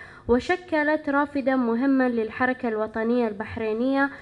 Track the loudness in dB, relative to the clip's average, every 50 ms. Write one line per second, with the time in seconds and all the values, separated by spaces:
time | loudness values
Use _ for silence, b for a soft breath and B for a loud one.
0 | B B B B B 2 2 2 2 0 -2 -2 -2 -2 0 2 2 2 0 0
1 | 0 0 0 0 0 0 -2 -2 0 2 2 2 2 2 0 2 2 2 4 4
2 | 2 2 2 0 -2 -4 -2 -2 0 0 0 -2 -4 -4 -2 -2 -4 -4 -2 -2
3 | 0 2 2 2 2 0 -2 -6 -8 -8 -6 -4 -4 -2 -2 0 0 2 2 2
4 | 2 0 -2 B